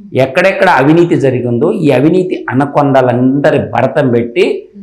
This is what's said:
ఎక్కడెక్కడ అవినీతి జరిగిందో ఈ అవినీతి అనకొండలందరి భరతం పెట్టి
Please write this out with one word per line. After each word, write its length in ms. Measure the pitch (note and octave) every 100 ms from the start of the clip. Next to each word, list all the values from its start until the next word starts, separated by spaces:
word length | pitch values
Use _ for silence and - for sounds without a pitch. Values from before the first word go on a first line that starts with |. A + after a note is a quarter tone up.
| -
ఎక్కడెక్కడ 560 | B2 C3+ - F#3 F#3+ F#3+
అవినీతి 460 | D3 C#3 D#3+ E3+ D#3
జరిగిందో 560 | C3+ A#2+ A#2+ A#2+ D3+
ఈ 200 | G#3+ D#3
అవినీతి 540 | B2+ D3 F3+ F3+ - -
అనకొండలందరి 1080 | A#2+ C#3+ D#3 C#3+ C3+ B2 A#2+ B2+ C#3 C#3+ C#3+
భరతం 520 | G#2 A2+ C3 - C3+
పెట్టి 580 | A#2 A#2 - A3+ - - -